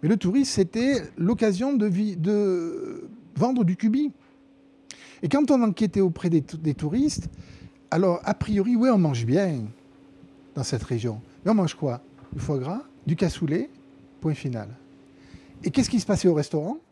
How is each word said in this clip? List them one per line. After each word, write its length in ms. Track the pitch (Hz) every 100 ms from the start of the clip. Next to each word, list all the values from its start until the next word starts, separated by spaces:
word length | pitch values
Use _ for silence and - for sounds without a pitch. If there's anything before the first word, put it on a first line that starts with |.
Mais 60 | 151
le 80 | 208
tourisme, 340 | 180 240 269
c'était 520 | - 180 220 254 262 156 -
l'occasion 560 | 170 240 220 185 262
de 140 | 277 208
vi-, 300 | 180 214 175
de 920 | 165 208 202 180 165 - - - - - -
vendre 300 | - 220 254
du 120 | 180 180
cubi. 360 | 220 247 294 - _ _ _ _ _ _ _ - - -
Et 60 | 165
quand 220 | 277 294
on 120 | 277
enquêtait 400 | 226 185 214 202
auprès 260 | 190 165 180
des 140 | 165
tou-, 160 | 139 160
des 160 | 160
touristes, 560 | 139 151 214 294 - - - - - - _ _
alors, 300 | 160 190 170
a 100 | -
priori, 400 | - - 202 196
oui, 160 | 247 254
on 80 | 220
mange 260 | 160 123
bien 360 | 113 151 196 139 110 - - - - - - - -
dans 100 | -
cette 180 | 123 123
région. 380 | - 120 117 110 - -
Mais 80 | 190
on 20 |
mange 200 | 220 170 -
quoi ? 260 | 147 120 - - -
Du 80 | -
foie 180 | - 139
gras, 240 | 127 208 294 - -
du 80 |
cassoulet, 560 | 165 175 - 160 165 277 - - - - -
point 140 | 160
final. 340 | 147 139 117 104 120 - - - - - - - -
Et 80 | -
qu'est-ce 180 | - 240
qui 120 | 240
se 40 |
passait 240 | 180 196 190
au 60 |
restaurant ? 440 | 151 147 156 156 302 _